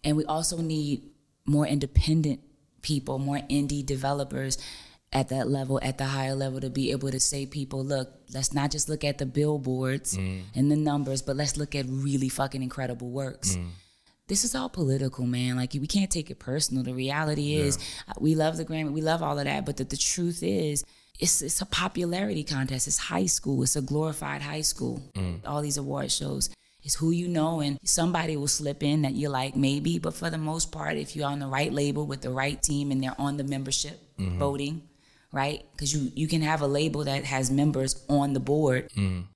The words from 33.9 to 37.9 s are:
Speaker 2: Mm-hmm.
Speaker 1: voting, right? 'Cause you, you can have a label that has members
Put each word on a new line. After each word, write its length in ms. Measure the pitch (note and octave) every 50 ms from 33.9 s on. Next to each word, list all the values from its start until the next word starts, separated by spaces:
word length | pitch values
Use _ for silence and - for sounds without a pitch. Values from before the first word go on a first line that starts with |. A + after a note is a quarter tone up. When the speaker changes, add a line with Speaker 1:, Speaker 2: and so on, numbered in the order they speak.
| - - - _ _ -
Speaker 2:
Mm-hmm. 200 | F#2+ F#2 F2+ F2+
Speaker 1:
voting, 440 | C#3+ C#3+ C#3 C#3+ C#3+ C#3+ D#3+ E3 - - _ _ _ _ _ _ _ _
right? 320 | - C#3 C3+ C#3+ D3+ - - - -
'Cause 160 | - D3 C#3 D3
you, 160 | D3+ C#3 B2+ -
you 100 | - D#3+ D#3
can 140 | E3+ D#3+
have 180 | D#3 D3+ D#3+ D3+
a 60 | D3
label 380 | C#3 C#3 C#3+ D#3 D#3+ - D3 D3
that 200 | C#3 C3+ C#3 C#3
has 260 | C3+ C3+ C3 C3 B2
members 520 | C3+ C#3 C#3+ D3+ C#3+ C3+ C3 C3